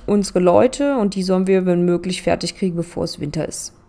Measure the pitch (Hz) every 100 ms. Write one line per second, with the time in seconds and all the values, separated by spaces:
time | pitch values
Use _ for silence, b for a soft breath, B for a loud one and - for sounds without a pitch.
0 | - 208 196 185 180 175 247 - 285 277
1 | 202 190 185 185 190 190 185 175 175 175
2 | 185 180 - 170 175 - 190 170 165 -
3 | 170 - 147 156 147 - - -